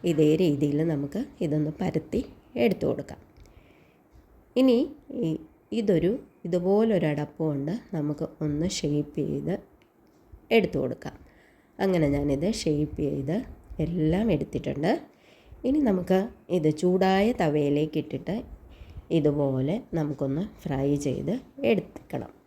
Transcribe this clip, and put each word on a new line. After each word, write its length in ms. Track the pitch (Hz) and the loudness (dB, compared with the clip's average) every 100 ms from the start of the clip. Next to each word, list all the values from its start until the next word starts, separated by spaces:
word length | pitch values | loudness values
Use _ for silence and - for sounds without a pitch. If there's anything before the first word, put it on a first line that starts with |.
| 180 | 0
ഇതേ 180 | 151 151 156 | 4 4 6
രീതിയിൽ 360 | 180 143 147 143 165 | 4 2 2 2 0
നമുക്ക് 260 | 147 139 196 285 - 165 | -2 -4 -6 -8 -6 -2
ഇതൊന്ന് 260 | 151 151 160 | 0 -2 -2
പരത്തി 400 | 180 - 156 220 - - _ 247 | -4 -4 -2 -6 -6 -16 _ 0
എടുത്തു 220 | 240 185 - | 0 2 -2
കൊടുക്കാം. 300 | - - - - - - - - - _ _ _ - _ - _ - | -2 -8 -16 -20 -20 -20 -20 -20 -20 _ _ _ -20 _ -20 _ 4
ഇനി 160 | 262 240 294 - - - 165 | 6 6 2 -6 -12 -4 -2
ഈ, 40 | 156 - _ _ 220 | -4 -8 _ _ -2
ഇതൊരു, 340 | 208 170 170 254 - _ 175 | 2 2 2 -2 -8 _ -4
ഇതുപോലൊരടപ്പ് 920 | 175 180 202 226 196 156 147 147 - 160 | -2 2 2 4 2 2 0 -4 -4 -2
കൊണ്ട് 240 | 143 143 233 - 165 | -2 -4 -6 -6 -4
നമുക്ക് 280 | 147 143 - - 156 | -4 -4 -8 -4 -4
ഒന്ന് 220 | 147 175 - | -2 -2 -2
ഷേപ്പ് 400 | 151 147 147 - 147 | -2 0 -2 -4 -4
ചെയ്ത് 280 | 143 151 202 - _ _ _ _ _ _ - - 233 | -4 -4 -6 -8 _ _ _ _ _ _ -20 2 2
എടുത്തു 220 | 185 139 | 2 -2
കൊടുക്കാം. 320 | 131 - 147 - - - - _ _ - | -4 -4 -10 -14 -20 -20 -20 _ _ -2
അങ്ങനെ 240 | 190 180 147 143 | 0 4 2 2
ഞാനിത് 320 | 143 139 175 226 | 0 0 0 -2
ഷേപ്പ് 360 | 165 147 151 - | 0 0 -2 -2
ചെയ്ത് 340 | 147 143 135 190 269 - - - | -4 -2 -2 -4 -6 -16 -16 -6
എല്ലാം 420 | 156 175 156 180 226 151 | -4 0 0 2 2 0
എടുത്തിട്ടുണ്ട്. 560 | - 139 - 139 165 302 - _ _ - - - 254 | -2 -6 -6 -2 0 -2 -4 _ _ -20 -20 -6 -2
ഇനി 120 | 302 262 | 0 2
നമുക്ക് 280 | 185 175 190 220 - - 175 | 0 2 2 0 -10 -4 0
ഇത് 100 | 156 151 | 2 2
ചൂടായ 460 | 180 185 190 190 214 247 | 2 4 4 4 2 2
തവയിലേക്ക് 580 | 165 151 143 143 156 156 | 0 2 2 2 0 -2
ഇട്ടിട്ട് 320 | 147 135 - 214 - - - - - - - 165 | -4 -8 -6 -8 -8 -18 -20 -20 -18 -18 -2 2
ഇതുപോലെ 560 | 147 147 139 131 135 208 - 165 | 2 2 0 0 0 -2 -4 -4
നമുക്കൊന്ന് 460 | 151 139 139 143 214 - | -4 -2 -2 -2 -6 -8
ഫ്രൈ 240 | - 135 139 143 143 | -6 -2 0 0 0
ചെയ്ത് 280 | - 143 247 - - 254 | -2 -4 -4 -8 -2 0
എടുക്കണം. 600 | 214 - - - 131 110 - | 0 -2 -16 -10 -10 -10 -18